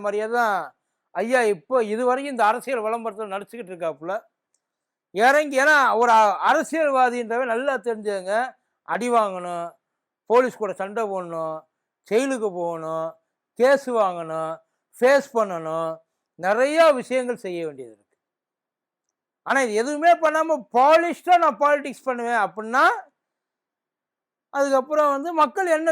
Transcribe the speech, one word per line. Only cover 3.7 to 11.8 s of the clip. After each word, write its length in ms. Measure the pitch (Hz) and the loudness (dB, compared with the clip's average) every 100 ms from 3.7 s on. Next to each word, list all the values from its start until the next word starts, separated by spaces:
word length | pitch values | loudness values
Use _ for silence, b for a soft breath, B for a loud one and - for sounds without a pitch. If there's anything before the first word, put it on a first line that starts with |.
இருக்காப்புல. 400 | 180 170 143 160 208 - _ _ _ _ _ _ _ _ | -8 -8 -8 -8 -8 -10 _ _ _ _ _ _ _ _
இறங்கி, 420 | 180 240 294 302 262 | 2 4 4 2 0
ஏன்னா 140 | 285 294 247 208 | 4 4 4 2
ஒரு 120 | 240 226 | 4 6
அ-, 180 | 214 175 185 | 4 2 2
அரசியல்வாதின்றவன் 1040 | 285 - 311 302 262 254 247 226 233 254 | 2 0 0 0 2 2 0 -4 -4 -2
நல்லா 220 | 226 277 262 240 | -2 -2 -4 -4
தெரிஞ்சவங்க, 460 | 220 208 196 180 214 254 - _ _ - | -6 -4 -6 -2 -2 -4 -8 _ _ -8
அடி 200 | 175 240 | -4 0
வாங்கணும், 540 | 233 208 185 175 175 170 - _ _ _ _ - | 0 0 -4 -8 -8 -10 -14 _ _ _ _ 0
போலீஸ் 300 | 233 254 - | 2 2 -2
கூட 100 | 208 160 | -8 -6
சண்டை 240 | 196 208 214 | -8 -6 -6
போடணும், 440 | 190 175 165 160 156 _ _ | -6 -8 -8 -8 -10 _ _